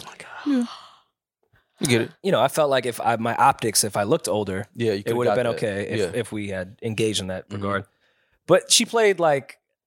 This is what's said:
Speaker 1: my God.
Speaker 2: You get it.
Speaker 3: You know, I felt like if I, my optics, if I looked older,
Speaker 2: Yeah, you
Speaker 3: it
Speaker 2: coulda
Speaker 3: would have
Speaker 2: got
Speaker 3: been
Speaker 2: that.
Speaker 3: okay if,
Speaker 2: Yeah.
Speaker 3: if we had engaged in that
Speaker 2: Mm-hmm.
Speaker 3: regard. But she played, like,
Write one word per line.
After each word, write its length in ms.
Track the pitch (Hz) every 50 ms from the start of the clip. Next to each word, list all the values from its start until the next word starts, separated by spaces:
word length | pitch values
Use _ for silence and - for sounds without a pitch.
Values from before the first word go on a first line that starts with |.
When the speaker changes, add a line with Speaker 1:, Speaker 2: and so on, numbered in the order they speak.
| -
Speaker 1:
my 80 | - -
God. 500 | - - - - - - 294 277 247 240 - - - - - - _ _ _ _ _ _ _ _ _ _ _ _ _ _ _ _ _
Speaker 2:
You 80 | -
get 140 | 139 120 113
it. 100 | - - - _
Speaker 3:
You 100 | - 196
know, 100 | 165 107
I 80 | 123 139
felt 200 | - 165 151 143
like 160 | 135 131 120
if 140 | 123 113 -
I, 160 | - 113 117
my 200 | 110 113 117 113
optics, 480 | - 123 135 135 - - 110 98 - -
if 120 | 104 -
I 60 | 107 101
looked 240 | 104 156 165 -
older, 380 | - 98 107 104 98 92 95 110 - _
Speaker 2:
Yeah, 160 | 117 117 110 101
you 60 | 101
Speaker 3:
it 60 | 101
Speaker 2:
coulda 120 | 117 117
Speaker 3:
would 100 | 120 123
have 80 | 110 104
Speaker 2:
got 60 | 123 120
Speaker 3:
been 80 | 117
Speaker 2:
that. 60 | 107
Speaker 3:
okay 300 | - 117 107 98 101 104 -
if, 100 | - 107
Speaker 2:
Yeah. 120 | 98 85 82 123
Speaker 3:
if 120 | 110 -
we 180 | 110 104 104 98
had 280 | 95 92 92 95 113 _
engaged 400 | - 113 110 110 113 110 101 92
in 60 | 95
that 180 | 92 92 92 -
Speaker 2:
Mm-hmm. 100 | - 104
Speaker 3:
regard. 300 | 101 101 98 101 98 98 - _ _ _ _ _ _ _ _ _ _ _
But 240 | - 175 185 - -
she 140 | - - 233
played, 340 | - 226 233 220 202 190 170
like, 360 | 170 156 143 135 131 - - _ _ _ _ _ _